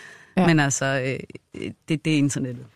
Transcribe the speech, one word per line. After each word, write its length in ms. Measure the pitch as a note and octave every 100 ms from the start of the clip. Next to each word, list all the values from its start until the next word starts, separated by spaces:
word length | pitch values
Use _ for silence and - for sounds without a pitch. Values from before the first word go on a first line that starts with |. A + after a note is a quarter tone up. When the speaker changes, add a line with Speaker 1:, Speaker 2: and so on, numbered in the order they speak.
| - - - -
Speaker 1:
Ja. 100 | E3+
Speaker 2:
Men 140 | D#3+
altså, 240 | C#3 - C3+ C3+
øh, 140 | C3+ B2+ - - _ - G2 - -
det, 160 | D#3
det 80 | D#3+
er 40 | D3+
internettet. 460 | C#3 C#3 B2+ B2 B2